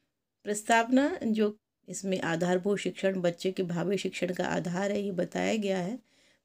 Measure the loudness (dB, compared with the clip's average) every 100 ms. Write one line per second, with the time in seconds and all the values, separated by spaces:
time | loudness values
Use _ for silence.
0 | _ _ _ _ -6 -6 4 4 6 4
1 | 4 0 0 2 2 0 _ _ -14 -8
2 | -4 -2 0 0 2 2 2 0 -2 0
3 | 0 2 0 0 -4 -2 -2 0 0 0
4 | -2 -4 -4 -2 0 0 -2 -2 -2 -2
5 | -2 -2 -4 -2 0 0 0 -2 -2 -6
6 | -12 _ _ _